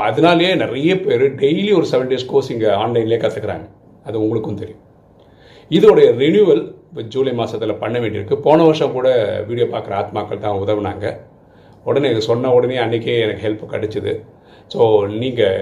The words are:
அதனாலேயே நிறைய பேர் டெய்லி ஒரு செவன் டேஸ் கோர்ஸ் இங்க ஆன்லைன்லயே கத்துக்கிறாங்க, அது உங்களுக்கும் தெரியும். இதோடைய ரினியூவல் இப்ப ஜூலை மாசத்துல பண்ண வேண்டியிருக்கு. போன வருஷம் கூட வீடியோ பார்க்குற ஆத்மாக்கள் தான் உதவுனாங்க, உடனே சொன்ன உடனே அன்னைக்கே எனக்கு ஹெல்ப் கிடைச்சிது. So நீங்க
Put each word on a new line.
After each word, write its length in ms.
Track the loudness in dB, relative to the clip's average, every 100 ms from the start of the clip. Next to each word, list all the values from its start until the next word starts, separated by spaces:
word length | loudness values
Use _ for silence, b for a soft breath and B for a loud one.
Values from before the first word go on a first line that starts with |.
அதனாலேயே 500 | 0 2 4 4 2 0
நிறைய 360 | -2 -2 0 0
பேர் 280 | 0 2 2 2
டெய்லி 360 | 0 2 2
ஒரு 140 | 2 2
செவன் 240 | 0 0
டேஸ் 160 | -4 0
கோர்ஸ் 240 | -2 0
இங்க 160 | -2 0 0
ஆன்லைன்லயே 460 | 0 0 0 0
கத்துக்கிறாங்க, 440 | -2 -4 -8 -8 -12 -20 -20 -20
அது 140 | -8 -4
உங்களுக்கும் 400 | -2 -2 -6 -8
தெரியும். 240 | -12 -16 _ _ _ _ B B B B B
இதோடைய 380 | 4 6 8 6 4
ரினியூவல் 500 | 2 4 4 4 0 -14
இப்ப 240 | -18 -14 -8
ஜூலை 260 | -2 -2 -2
மாசத்துல 380 | -4 -4 -4 -4
பண்ண 200 | -4 -4
வேண்டியிருக்கு. 400 | -4 -4 -4 -2
போன 180 | 2 4
வருஷம் 320 | 4 2 -2 0
கூட 140 | 2 2 0 -4
வீடியோ 240 | -4 -2 -2
பார்க்குற 280 | -4 -6 -6
ஆத்மாக்கள் 500 | -6 -6 -8 -6 -4
தான் 160 | -4
உதவுனாங்க, 540 | -2 -2 -4 -6 -8 -8 -16 _ b b b b
உடனே 260 | -2 0 0 -2
சொன்ன 320 | 0 0 2
உடனே 240 | 2 2 -2
அன்னைக்கே 400 | -2 -2 -2 -2
எனக்கு 240 | -2 -2 -4
ஹெல்ப் 200 | -6 -8
கிடைச்சிது. 460 | -6 -6 -6 -6 -8 -10 _ B B B
So 140 | 0 4 4 2
நீங்க 300 | -4 -4 0 2 0